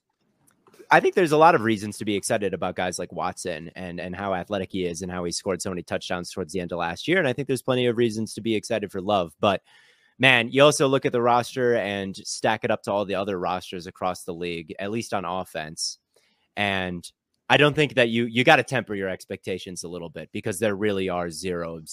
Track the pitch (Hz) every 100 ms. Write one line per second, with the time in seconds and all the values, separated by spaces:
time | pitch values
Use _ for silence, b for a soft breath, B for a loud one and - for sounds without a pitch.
0 | _ _ _ _ _ _ _ - - 160
1 | 370 214 165 151 165 160 113 104 104 -
2 | 107 101 - 113 98 90 92 87 90 90
3 | 87 82 90 - 92 80 82 - 90 85
4 | 90 90 101 92 87 101 92 95 87 85
5 | 92 90 87 - 101 90 101 90 - 92
6 | - 90 87 98 85 95 87 87 85 85
7 | - 185 139 123 139 127 - 127 123 113
8 | 120 107 107 - 113 107 - 110 98 95
9 | 92 101 85 - 107 92 b b b b
10 | b b 131 120 120 131 147 143 135 135
11 | 131 120 120 120 123 135 123 117 98 101
12 | 98 90 - - 120 110 117 107 - 101
13 | 95 92 101 90 87 92 - 92 87 -
14 | 92 87 - 85 87 85 80 - 101 117
15 | - 104 87 92 90 82 78 85 - -
16 | _ _ _ _ _ - 101 95 90 87
17 | - _ _ _ - 135 147 139 143 127
18 | 120 117 117 117 127 147 - 127 101 101
19 | 95 90 - 98 - 92 98 87 85 87
20 | 82 80 78 107 110 90 107 98 107 98
21 | 92 87 87 78 92 85 82 82 80